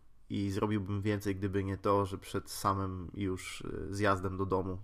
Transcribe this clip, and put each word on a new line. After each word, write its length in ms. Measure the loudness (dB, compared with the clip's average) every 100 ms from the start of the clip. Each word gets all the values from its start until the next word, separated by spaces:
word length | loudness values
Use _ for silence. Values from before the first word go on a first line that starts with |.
| -20 -18 -6
i 200 | -2 0
zrobiłbym 520 | 2 2 2 0 0
więcej, 340 | 0 0 0 0
gdyby 280 | 0 0
nie 140 | 0 0
to, 280 | 4 4 2
że 120 | -2
przed 320 | -4 -6 -6
samym 600 | -2 0 2 0 -4 -6
już, 460 | -4 -2 -2 -6 -8
y, 340 | -6 -6 -4
zjazdem 420 | 2 4 4 2 0
do 100 | 2
domu 320 | 2 0 -4